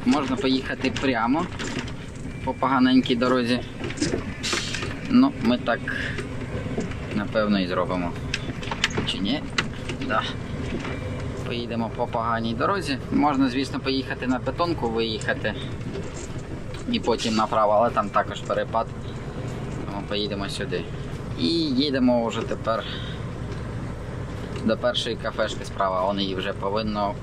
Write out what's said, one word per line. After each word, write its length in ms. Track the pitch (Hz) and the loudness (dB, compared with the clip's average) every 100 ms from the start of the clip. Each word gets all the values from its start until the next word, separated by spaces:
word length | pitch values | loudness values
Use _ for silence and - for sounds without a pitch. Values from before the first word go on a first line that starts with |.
Можна 320 | 123 139 131 127 | 4 2 2 2
поїхати 560 | 135 131 127 120 131 110 | 2 2 0 -2 -2 2
прямо 460 | 139 117 113 147 175 - - - - - - - - - | 2 2 4 2 0 -4 -4 -4 -6 -8 -10 -8 -8 -4
по 100 | - | -4
поганенькій 640 | 127 131 131 127 131 127 123 | 0 2 6 8 8 6 4
дорозі. 440 | 127 127 117 123 - - - - - - - - - - - - - - - | 4 4 4 0 -2 -6 -6 -2 -2 -2 -4 -4 -2 -2 -2 -4 -4 -4 4
Ну, 220 | 120 135 - | 6 6 4
ми 160 | 113 120 | 2 2
так, 220 | - 117 - - - - - - - - - - - - - | 2 0 -2 -4 -2 -4 -6 -6 -6 -6 -4 -4 -4 -4 -2
напевно, 460 | 107 101 113 104 101 | -2 0 2 4 4
і 60 | 90 | 4
зробимо. 460 | 90 87 90 87 82 - - - - - - - - - | 2 2 0 0 -4 -4 -4 -4 -6 -4 -2 0 0 -2
Чи 120 | - | 0
ні? 240 | 101 285 - - - - - - 90 | 0 0 -2 -4 -4 -6 -6 -6 0
Да. 140 | 110 - - - - - 127 131 123 - - - - 123 | 0 0 -6 -6 -6 -4 -4 -4 -6 -6 -4 -4 -4 -4
Поїдемо 440 | 120 117 117 113 120 | -4 -4 -2 -2 -2
по 100 | 117 | -2
поганій 480 | 120 117 113 113 | 0 0 2 0
дорозі. 440 | 117 165 202 143 131 - | 0 2 2 0 -2 0
Можна, 380 | 135 147 135 135 | 4 4 4 4
звісно, 320 | 127 131 - | 2 0 -2
поїхати 460 | 131 135 127 131 127 | 0 0 -2 -4 0
на 120 | 127 | 0
бетонку, 500 | 120 123 170 143 117 | 0 0 0 2 0
виїхати 680 | 113 113 107 - 107 107 104 104 98 - - - - - - - - - - - | 2 0 0 -2 0 -2 -2 -6 -6 -6 -6 -6 -8 -8 -8 -8 -8 -8 -6 -2
і 80 | 117 | 0
потім 340 | 123 110 117 | 2 2 2
направо, 380 | 110 110 113 104 | 2 2 4 6
але 180 | 107 117 | 6 6
там 180 | 113 104 | 2 2
також 320 | 107 98 101 | 0 0 -4
перепад. 460 | - 101 104 113 113 - - - - - - - - - - | 0 0 2 0 0 -6 -8 -6 -6 -6 -6 -6 -6 -6 -4
Тому 160 | 101 98 | -6 -4
поїдемо 400 | 104 104 101 98 | -2 -2 -2 -4
сюди. 360 | - 98 90 82 - - - - - | -4 -2 -2 -4 -6 -6 -6 -6 0
І 60 | 165 | 2
їдемо 760 | 165 156 127 147 135 127 120 117 | 4 4 2 4 4 6 6 2
вже 140 | 113 | 0
тепер 440 | 107 107 - 113 - - - - - - - - - - - - - - - - - - | -2 -2 0 0 -2 -6 -6 -6 -6 -6 -6 -6 -6 -6 -6 -6 -6 -6 -6 -6 -6 -2
до 120 | 110 110 | 0 2
першої 400 | 123 120 123 110 | 0 0 -2 -2
кафешки 480 | 110 110 107 - | -4 -2 -2 -2
справа, 420 | 101 - 98 92 95 | -6 0 2 4 2
вон 140 | 101 | 2
її 140 | 95 | 0
вже 180 | 92 98 | 0 -2
повинно 600 | 92 98 104 107 104 101 107 | -2 0 0 0 0 0 -2